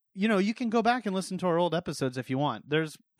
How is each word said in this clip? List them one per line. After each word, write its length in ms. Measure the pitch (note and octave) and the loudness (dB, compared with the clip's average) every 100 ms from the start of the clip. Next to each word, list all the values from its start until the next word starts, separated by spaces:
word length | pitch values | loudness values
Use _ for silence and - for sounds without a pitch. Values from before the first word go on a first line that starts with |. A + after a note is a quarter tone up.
| _ | _
you 140 | G3 G#3+ | -2 2
know, 100 | G3+ | 4
you 160 | G3 | 2
can 160 | A#3 A#3+ | 0 0
go 100 | A#3 | 2
back 260 | A3+ B3 A3 | 2 2 0
and 80 | |
listen 240 | F#3+ F#3 F#3 | -4 -4 -2
to 80 | F3+ | 0
our 100 | E3 | 2
old 160 | F3 | 2
episodes 420 | D#3+ F3 D3+ C3+ B2+ | 0 -4 -2 -2 -2
if 120 | A#2+ | -4
you 80 | C3 | -2
want. 320 | C#3+ A2+ - | 0 -2 -2
There's, 260 | D#3 D#3 - _ - | 0 0 -6 _ -16